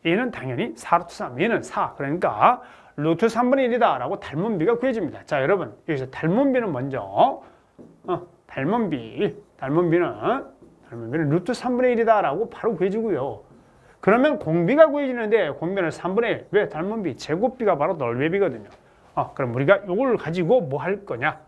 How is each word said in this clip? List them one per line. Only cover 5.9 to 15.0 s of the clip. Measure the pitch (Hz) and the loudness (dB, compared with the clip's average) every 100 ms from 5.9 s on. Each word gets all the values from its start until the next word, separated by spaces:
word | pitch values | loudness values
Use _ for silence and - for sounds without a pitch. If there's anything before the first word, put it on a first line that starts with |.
| 143 127 | -4 -4
닮은 | - 156 208 277 | -4 0 2 4
비는 | 254 220 | 2 0
먼저, | 131 135 131 98 101 240 277 - _ _ - - _ | -4 -4 -6 -4 2 2 2 -14 _ _ -20 -20 _
어, | - 175 - _ _ | -6 -6 -6 _ _
닮은 | - 135 233 208 | -4 0 0 0
비, | 143 113 139 202 - - _ | -4 -6 -4 -4 -4 -20 _
닮은 | 135 156 175 | -2 0 4
비는, | 170 156 107 139 254 - - - _ - | 2 0 -2 -2 -2 -6 -20 -20 _ -16
닮은 | 117 113 | -12 -6
비는 | 156 147 | -2 0
루트 | 165 185 | 0 0
삼분의 | 240 247 247 247 | -4 -2 2 2
일이다 | 233 226 214 | 4 4 4
라고 | 160 151 226 | 4 0 -4
바로 | - 214 175 | -2 -4 0
구해지고요. | 190 214 226 151 135 110 - - _ _ - _ | -2 0 -2 -2 -4 -8 -16 -20 _ _ -20 _
그러면 | - 233 294 240 | 4 6 4 2
공비가 | 156 165 170 285 311 | 0 2 4 6 6
구해지는데 | 285 | 6